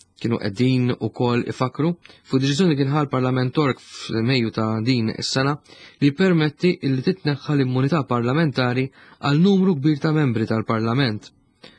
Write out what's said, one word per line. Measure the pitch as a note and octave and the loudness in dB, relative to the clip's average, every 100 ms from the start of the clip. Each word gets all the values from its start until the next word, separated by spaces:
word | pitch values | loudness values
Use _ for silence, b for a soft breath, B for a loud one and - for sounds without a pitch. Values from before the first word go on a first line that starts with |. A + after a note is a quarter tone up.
| _ - | _ -8
kienu | A#2 A#2 | -4 -4
qegħdin | G#2+ G2 B2 B2+ B2 - | -4 0 2 2 0 -2
ukoll | A2+ - B2 A#2+ - | -4 -2 0 0 -2
ifakru | - B2+ - D3+ F3 | -4 -4 -2 -2 -4
fuq | - - - C3+ | -10 -20 -4 0
deċiżjoni | C3+ C#3+ F#3 C#3+ | 0 2 2 2
kien | C3+ | 0
ħa | D3+ | -2
l-Parlament | C#3+ C3 B2+ B2+ B2+ | -2 -2 0 0 -2
Tork | B2+ C#3+ A#2+ | 0 -2 -2
f'Mejju | - - - A2+ A2+ C3 A2+ A2 | -8 -16 -8 -2 0 0 0 -2
ta' | A2 A2 | -2 -2
din | A2 C3 A2+ | 0 0 -2
is-sena | - - C#3 C3+ D3 _ B B B | -4 -4 -2 -2 -4 _ B B B
li | C#3+ | 0
jippermetti | C#3 F#3+ E3+ D3+ - F3 F3 | 2 2 2 0 0 -2 0
li | C3+ C3 | -2 -2
titneħħa | C3 F3+ D3+ C#3+ - D3 | -2 -2 -2 -4 -2 0
l-immunità | B2+ B2+ C3+ - | 0 0 0 0
parlamentari | B2+ A#2+ A#2+ C#3 E3 B2+ B2+ B2 C3+ B B B | 0 -2 0 0 0 0 0 0 -4 B B B
għal | - D3 | 0 4
numru | F#3 G3 F#3 D#3+ | 4 4 2 2
kbir | C#3+ D3+ | 0 0
ta' | D#3+ D#3 | 0 2
membri | C#3+ A2 A2 | 2 0 0
tal-Parlament. | A2 G#2+ A2 A2+ A#2 C3+ G#2+ - _ _ _ B | -2 0 -2 0 0 0 -2 -10 _ _ _ B